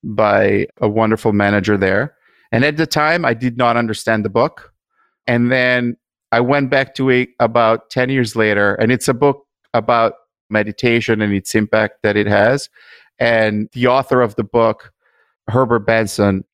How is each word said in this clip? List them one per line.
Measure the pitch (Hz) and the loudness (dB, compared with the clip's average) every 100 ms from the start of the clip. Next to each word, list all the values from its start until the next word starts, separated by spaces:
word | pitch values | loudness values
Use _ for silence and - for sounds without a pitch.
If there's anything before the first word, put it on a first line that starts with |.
by | - 104 107 101 101 101 - _ | -8 -2 2 2 2 0 -2 _
a | 110 | -2
wonderful | 107 110 110 113 | 0 0 0 0
manager | 104 101 104 95 101 | 0 2 0 0 0
there. | 95 98 143 _ _ _ _ | 2 0 -4 _ _ _ _
And | 113 143 | -2 0
at | 151 | -2
the | 160 | -2
time, | 156 151 175 147 | 0 0 0 -2
I | |
did | 113 127 117 | -2 -4 0
not | 120 117 | 0 0
understand | 117 107 - 110 104 | -2 -4 -2 -2 0
the | |
book. | 107 143 - - _ _ _ _ _ - | 0 0 -4 -20 _ _ _ _ _ -4
And | 120 120 | 0 0
then | 131 123 123 120 117 _ _ _ | 0 0 0 -2 -8 _ _ _
I | 117 | -2
went | 123 143 135 | 0 0 0
back | 139 131 - | -2 -2 -4
to | 131 | 0
it | 127 123 _ | 0 -2 _
about | 113 117 113 113 _ | 0 2 2 0 _
ten | 131 127 | -4 -2
years | 135 117 117 | -2 -2 0
later, | 107 101 101 98 | 0 2 0 2
and | 113 | 0
it's | 123 - | 0 -2
a | |
book | 120 143 139 _ _ _ | 0 0 0 _ _ _
about | 117 110 120 113 - _ _ _ | -4 0 2 2 -2 _ _ _
meditation | 107 104 - 120 117 110 110 | -4 -4 -2 0 0 0 0
and | 104 | 0
its | 98 - 113 | -2 -2 -2
impact | 107 110 107 - | 0 0 -2 -2
that | 107 104 | -2 0
it | 104 | 2
has. | 101 107 139 - _ - - _ _ | 2 2 0 -6 _ -20 -20 _ _
And | 117 113 110 107 107 | 0 2 0 -2 -6
the | 123 123 | -2 0
author | 131 131 127 | 0 0 0
of | 120 104 | 0 -2
the | |
book, | 104 120 113 110 - _ _ _ _ _ - | -2 0 0 -2 -12 _ _ _ _ _ -4
Herbert | 123 123 117 104 | -2 2 0 0
Benson | 113 107 - 101 98 - | 0 -2 0 0 0 -6